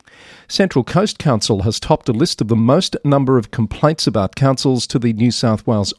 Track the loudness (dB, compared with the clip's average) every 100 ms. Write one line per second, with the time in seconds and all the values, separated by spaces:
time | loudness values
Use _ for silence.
0 | _ -20 -20 -20 -6 -2 0 0 0 0
1 | 0 -2 -2 0 0 0 -2 -2 -2 -2
2 | 0 0 -2 -2 0 2 4 2 0 -4
3 | 0 2 4 2 0 -4 -4 0 0 0
4 | -2 0 -2 0 0 2 0 0 -2 -2
5 | -2 0 0 0 0 -2 0 -2 -2